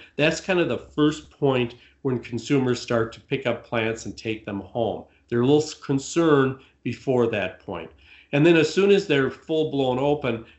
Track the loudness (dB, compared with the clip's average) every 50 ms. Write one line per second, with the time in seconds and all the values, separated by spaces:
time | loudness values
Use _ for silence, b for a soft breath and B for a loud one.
0 | B B B 0 0 0 0 -2 -4 -2 0 0 0 0 -2 -6 -8 -8 -2 0
1 | 2 2 0 -2 -8 -18 -6 _ 0 2 2 2 0 -2 -4 b b b b b
2 | -4 -4 -4 -4 -6 -8 -10 -8 -2 0 0 2 2 0 0 -2 -2 -2 0 0
3 | 0 -2 -6 -12 -8 _ -6 -4 -2 -2 -4 -4 -6 -4 -2 -2 0 -2 -2 -6
4 | -8 -12 -14 -8 -8 -6 -6 -6 -8 -8 -8 -8 -10 -8 -6 -4 -2 -2 -4 -6
5 | -10 b b b b b -2 0 4 4 4 4 2 -2 -8 -12 -6 -4 -4 -4
6 | -4 -2 -2 2 4 4 6 4 4 2 -2 B B B B B _ -10 -10 -6
7 | -4 0 2 2 2 2 0 -2 -4 -6 -8 -12 _ -12 -10 -10 -10 -14 -18 B
8 | B B B B B B 0 2 4 6 6 4 4 2 2 2 4 4 4 4
9 | 4 2 0 0 0 0 -4 -8 -8 -4 -2 -2 0 0 -2 -2 0 0 0 0
10 | 0 0 0 0 -2 -4 -4 -6 -8 B B